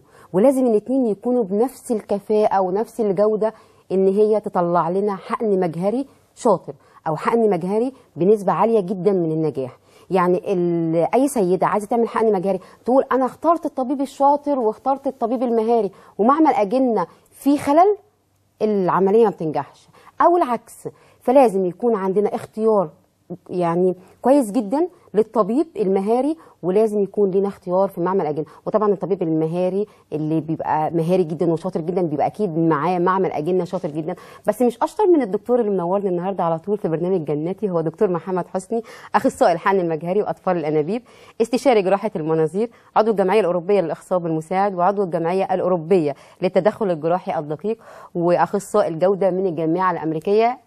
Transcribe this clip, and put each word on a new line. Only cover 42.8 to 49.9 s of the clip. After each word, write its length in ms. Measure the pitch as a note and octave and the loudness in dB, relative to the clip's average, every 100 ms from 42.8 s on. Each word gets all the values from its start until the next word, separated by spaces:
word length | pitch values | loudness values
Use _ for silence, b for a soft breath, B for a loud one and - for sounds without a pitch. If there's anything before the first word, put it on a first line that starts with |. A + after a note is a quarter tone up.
| b - | b 0
عضو 160 | A3 | 2
الجمعية 280 | G3 F#3 G#3+ | 2 2 2
الأوروبية 420 | F3+ F3 E3+ G3+ | 2 -2 0 0
للإخصاب 440 | D#3+ D#3+ - F#3 E3+ | 0 -6 -4 -2 -2
المساعد، 500 | D#3+ D#3 F#3 G3+ F#3 | -4 -2 -2 -2 0
وعضو 280 | F3 G3+ | 0 0
الجمعية 400 | F#3+ E3 E3 F#3+ F#3+ | -2 -2 -2 -2 -2
الأوروبية 640 | F#3 E3+ F3+ D#3 F#3+ D3 C3+ B B | -2 0 -2 2 2 2 -4 B B
للتدخل 500 | F3+ F#3 F3+ G#3 G3+ | -2 0 0 -2 -4
الجراحي 480 | E3 E3 F3+ F3+ E3 | -2 -2 -2 -2 -6
الدقيق، 380 | D3 D3+ G#3 A3+ B B B F3+ | -6 -8 -6 -8 B B B -2
وأخصائي 720 | E3+ E3+ E3 G3+ - G#3+ D#3 | 0 2 0 -2 -2 0 0
الجودة 440 | D#3+ F3+ G3 F#3+ | 0 0 2 0
من 140 | F3+ G3 | 0 -2
الجامعة 460 | D#3+ D#3+ E3 F#3 | -2 -2 0 0